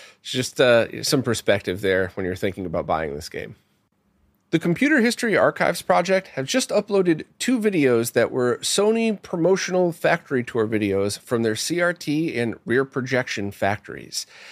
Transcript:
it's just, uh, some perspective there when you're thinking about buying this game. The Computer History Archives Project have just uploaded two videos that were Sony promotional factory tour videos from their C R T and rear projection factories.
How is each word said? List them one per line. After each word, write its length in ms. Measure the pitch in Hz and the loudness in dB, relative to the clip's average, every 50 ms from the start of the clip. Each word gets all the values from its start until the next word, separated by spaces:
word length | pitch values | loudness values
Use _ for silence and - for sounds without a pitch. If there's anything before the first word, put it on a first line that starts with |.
| - - - _ | -20 -20 -20 _
it's 100 | - - | -14 -6
just, 300 | - 127 127 - - - | -4 -4 -4 -2 0 2
uh, 420 | 135 123 120 117 104 - - 110 | 4 6 6 4 4 0 -4 -6
some 220 | 113 - 151 - - | -2 -2 0 0 0
perspective 560 | 123 110 - - - 101 101 - - 90 101 | -2 -4 0 2 2 0 2 0 -4 -4 -2
there 320 | 104 95 92 92 95 87 - | 0 0 2 2 0 -2 -4
when 100 | 101 95 | -6 -6
you're 120 | 90 92 | -6 -4
thinking 280 | - - 98 92 101 92 | -4 -4 -4 -4 -6 -8
about 220 | 87 85 87 73 | -6 -6 -4 -2
buying 300 | 85 85 80 80 73 71 | -2 -2 -2 -2 -4 -6
this 120 | 73 78 - | -10 -10 -12
game. 280 | - - - - - - _ _ _ _ _ _ _ _ _ _ _ _ _ _ _ _ _ _ | -12 -12 -12 -12 -14 -20 _ _ _ _ _ _ _ _ _ _ _ _ _ _ _ _ _ _
The 60 | - 165 | -4 -2
Computer 420 | - 175 170 - 254 294 311 269 | 0 -2 0 0 2 2 4 4
History 360 | 220 240 226 - 247 226 180 | 2 2 0 -2 -2 0 2
Archives 440 | 117 107 147 156 - 175 - 180 - | 4 4 2 2 2 0 0 0 0
Project 460 | - - 180 180 175 185 190 190 185 - - | 0 2 2 2 2 2 0 0 0 -4 -6
have 100 | 135 135 | -6 -4
just 260 | - - 262 - - | -2 -2 -2 0 0
uploaded 520 | - 208 208 - 202 196 185 175 160 151 - - _ - | 0 -2 0 0 0 2 2 2 0 0 -4 -10 _ -6
two 220 | - 240 262 233 | -2 -2 0 0
videos 540 | 208 214 190 165 139 127 120 113 120 117 - | 2 0 2 4 4 4 4 2 2 2 2
that 180 | 120 110 - | 2 2 2
were 260 | 127 131 123 123 117 - | 2 0 0 0 0 -2
Sony 600 | - - - 196 202 214 226 226 226 226 208 185 | -2 -2 0 2 2 2 2 2 0 0 -2 -4
promotional 680 | - - 185 175 160 180 190 185 - - 185 180 180 175 | -6 -6 -2 0 2 2 2 2 0 -2 0 0 0 0
factory 500 | 160 - - 156 165 170 - - 143 123 | 0 0 0 0 0 0 -2 -2 -2 -2
tour 240 | 117 - - 120 107 | -2 -2 -2 -2 0
videos 500 | 107 113 104 107 101 95 98 98 104 - - | 0 0 0 0 2 2 0 0 0 -2 -6
from 240 | - - 127 113 117 | -6 -4 -2 0 0
their 100 | 110 110 | 0 -2
C 260 | - - - 165 175 | -2 -4 -4 -2 0
R 120 | 175 175 | 0 -2
T 440 | 175 - - 151 143 156 165 156 - | -2 -4 -4 -4 -2 -2 -2 -2 -2
and 200 | 117 120 113 - - - | -2 -4 -4 -4 -6 -4
rear 200 | 113 117 131 135 | 0 0 0 0
projection 680 | 135 - 135 123 127 131 123 127 - - 110 101 101 | 0 -4 -6 -4 -2 -2 -2 -2 -2 -6 -6 -6 -8
factories. 760 | 98 - 104 98 104 - - - - 69 - - - - - - - - - - | -6 -4 -2 -2 -2 -4 -6 -12 -16 -16 -16 -12 -10 -10 -10 -12 -16 -20 -20 -20